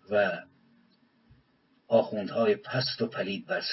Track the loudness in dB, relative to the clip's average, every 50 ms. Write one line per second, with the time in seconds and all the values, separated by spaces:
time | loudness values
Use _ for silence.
0 | _ 0 2 2 2 2 0 -6 -10 _ _ _ _ _ _ _ _ _ _ _
1 | _ _ _ _ _ _ -20 _ _ _ _ _ _ _ _ _ _ _ 4 4
2 | 4 4 -2 -6 -6 -4 0 2 4 4 2 0 -2 -4 -4 -2 -2 -4 -4 -4
3 | -4 -4 -4 -6 -4 -4 -6 -8 -4 -4 -4 -4 -4 -4